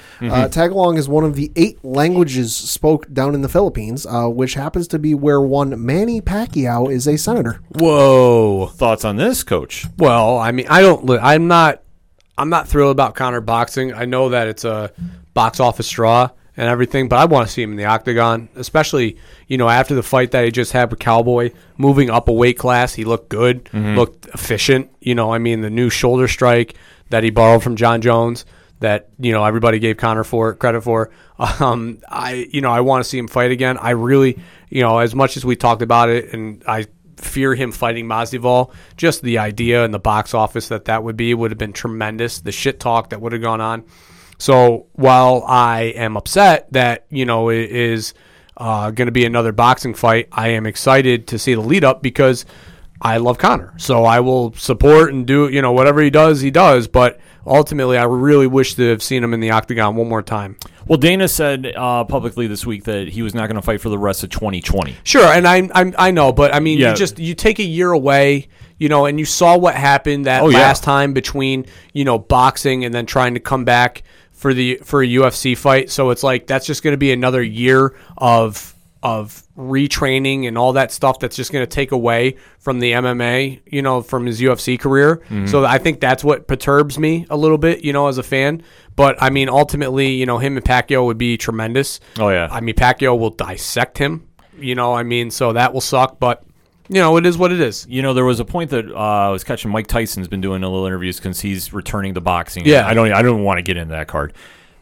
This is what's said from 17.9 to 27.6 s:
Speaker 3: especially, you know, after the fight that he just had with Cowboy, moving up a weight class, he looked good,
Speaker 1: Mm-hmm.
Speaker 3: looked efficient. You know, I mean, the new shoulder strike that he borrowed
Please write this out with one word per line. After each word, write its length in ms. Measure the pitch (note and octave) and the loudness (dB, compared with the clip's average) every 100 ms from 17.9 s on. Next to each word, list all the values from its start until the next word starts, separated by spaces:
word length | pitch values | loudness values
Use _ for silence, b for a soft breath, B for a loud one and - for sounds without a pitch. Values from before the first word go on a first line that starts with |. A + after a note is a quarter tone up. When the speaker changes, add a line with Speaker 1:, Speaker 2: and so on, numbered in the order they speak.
| A2 B2 A#2 A#2 A2+ A2+ - | -2 0 0 2 0 -6 -14
Speaker 3:
especially, 640 | B2+ D#3 D3 D3 A#2 - b b b | -4 -2 0 0 -2 -6 b b b
you 100 | C3 | -2
know, 120 | A#2 | 2
after 240 | A#2+ C3 C3+ | 2 2 -2
the 60 | |
fight 280 | A2 C3 B2+ | 0 0 0
that 120 | C3 | 0
he 80 | A#2+ | 0
just 200 | A#2 A#2 | -2 -2
had 180 | B2+ A#2+ | 0 -2
with 100 | A2+ | -2
Cowboy, 520 | - A#2 A#2+ B2 A#2+ - b b | 0 2 2 0 -2 -6 b b
moving 320 | C#3 C#3 C3 | 2 4 2
up 180 | A2+ - | 2 0
a 40 | |
weight 240 | A2+ A#2+ B2+ | 2 2 2
class, 360 | B2+ B2 B2 - | 0 0 0 -4
he 100 | A2 | -4
looked 240 | A#2 - | -4 -4
good, 360 | G#2 B2 B2 - | -2 0 0 -6
Speaker 1:
Mm-hmm. 300 | G#2+ G#2 A#2 | -6 -2 0
Speaker 3:
looked 300 | A#2 - - | 0 -4 -20
efficient. 600 | - - G#2+ - C3+ C3 _ | -12 -6 -4 0 0 -2 _
You 160 | - A#2+ | -4 -2
know, 160 | A2 | 0
I 40 | A#2 | 0
mean, 240 | A#2 A2+ | -2 -2
the 80 | G#2+ | -4
new 200 | A2+ B2 | -2 -2
shoulder 380 | - B2+ B2+ B2+ | 0 0 2 0
strike 480 | - B2 A#2+ A#2 - b b b | 0 2 2 0 -8 b b b
that 120 | A2+ | -2
he 60 | A2+ | 0
borrowed 340 | A2 A2+ A#2 | 4 6 6